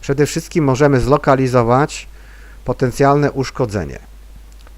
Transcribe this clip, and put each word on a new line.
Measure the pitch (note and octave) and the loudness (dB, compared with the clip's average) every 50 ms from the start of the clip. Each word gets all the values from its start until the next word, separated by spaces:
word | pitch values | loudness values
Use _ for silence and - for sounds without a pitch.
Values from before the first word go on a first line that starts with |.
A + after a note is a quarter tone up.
Przede | - - C#3 C3+ D3 | -4 -6 0 0 0
wszystkim | C3+ - E3 D#3+ - - F3 D#3 | -2 -2 -8 -8 -4 -4 -2 0
możemy | C3+ C3 - D3+ D3 C#3+ B2+ | 0 2 2 2 2 4 2
zlokalizować | A2+ A#2 C#3 D3 - - C3+ C3 C3 B2+ A#2+ B2+ A#2 A2+ A#2+ C3 D3 D3+ - - - - - - - - - - - - - - - | 2 2 0 0 2 2 2 2 2 2 2 2 2 4 2 2 2 0 -4 -12 -16 -18 -20 -20 -20 -20 -20 -20 -20 -20 -20 -16 -8
potencjalne | - B2+ - C#3+ B2+ A2+ - C#3 C3+ C#3+ D3 D3 C#3 | -8 -4 -2 -2 -4 0 2 2 2 4 2 2 0
uszkodzenie. | - C3+ C3 - - - C3+ A2+ G2 G#2 E2+ C#2+ B1+ - - - - - - - - - - - - - - - - | -2 -4 -6 -6 -4 -6 -6 -4 -4 -6 -6 -6 -10 -16 -18 -20 -20 -20 -20 -20 -20 -20 -20 -20 -20 -20 -20 -20 -18